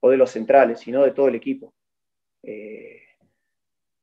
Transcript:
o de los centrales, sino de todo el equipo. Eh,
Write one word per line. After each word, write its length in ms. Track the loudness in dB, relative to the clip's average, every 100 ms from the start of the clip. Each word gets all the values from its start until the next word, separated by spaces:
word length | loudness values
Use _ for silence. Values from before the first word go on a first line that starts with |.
o 80 | 2
de 80 | 2
los 140 | 2
centrales, 500 | -2 2 4 2 0
sino 220 | -6 0
de 80 | 0
todo 180 | 2 -2
el 60 |
equipo. 400 | -2 -6 -10 -12 _ _ _ _ _ _ _
Eh, 600 | -18 -16 -16 -18 -20 -20 _ _ _ _ _ _ _ _ _ _